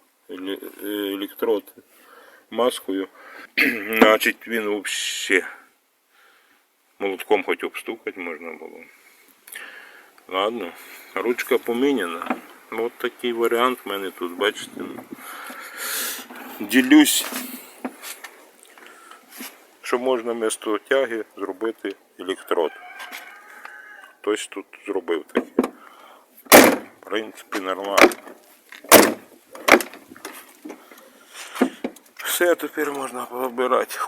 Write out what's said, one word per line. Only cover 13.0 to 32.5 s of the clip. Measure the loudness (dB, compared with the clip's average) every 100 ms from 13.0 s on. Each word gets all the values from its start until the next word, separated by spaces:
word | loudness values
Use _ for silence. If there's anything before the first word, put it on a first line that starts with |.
| -6 -4 -4
варіант | 0 2 4 2 0
в | -4
мене | -6 -6
тут, | -6 -8
бачите. | 0 -2 -2 -10 -12 -12 -12 -16 -18 -16 -16 -14 -16 -16 -10 -8 -6 -6 -8 -12 -16 -14 -10
Ділюсь, | 0 4 8 8 8 4 -2 -6 -10 -12 -16 -12 -12 -12 -16 -16 -18 -20 -20 _ -20 -20 -20 -20 -20 -20 -20 -18 -18 -18 -20 _
що | -4 0
можна | 2 0 0
вмісто | -2 -2 -2 -2 -2
тяги | 2 2 2 -4 -8 -10
зробити | -8 -4 -6 -4 -8 -10 _ -12
електрод. | -8 -6 -2 0 0 -2 -18 -16 -16 -16 -18 -20 -20 -20 -20 -20 -20 -20 -20 _
Хтось | -4 -2 -4
тут | -12 -14 -14 -6
зробив | -6 -2 -4 -2
таке. | -4 -4 -2 -2 -4 -20 -20 -20 -20 _ _ 8 10 10 6 -4 -20
В | -8
принципі, | -6 -8 -14 -10 -6
нормально. | -4 -4 0 6 4 4 -14 -20 -20 -20 -20 -8 6 8 8 2 -12 -20 _ -6 4 4 4 -14 -20 -18 -18 -18 -20 -20 -18 -18 -20 -20 -20 -20 -20 -18 -8 -2 -2 -2 -12 -12 _ -12
Все, | -6 0 2